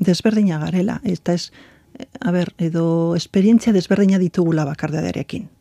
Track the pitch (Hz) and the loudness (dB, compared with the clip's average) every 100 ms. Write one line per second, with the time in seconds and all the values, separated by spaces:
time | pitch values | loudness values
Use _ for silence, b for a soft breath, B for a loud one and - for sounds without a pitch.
0 | 185 175 226 214 202 156 160 185 190 - | 0 2 2 2 2 0 -2 -2 -2 -4
1 | 254 175 - 175 - b b b b - | -4 -4 -2 -2 -4 b b b b -20
2 | - - - 180 175 - 165 165 165 165 | -20 -8 -2 -2 -2 -4 -4 0 0 0
3 | 165 170 - 190 196 226 233 196 - 190 | 0 -2 -2 2 4 4 4 2 2 2
4 | 196 190 180 - 170 160 147 147 151 156 | 4 2 0 0 0 0 -2 -4 -6 -4
5 | 170 - - - - _ | -4 -6 -8 -10 -12 _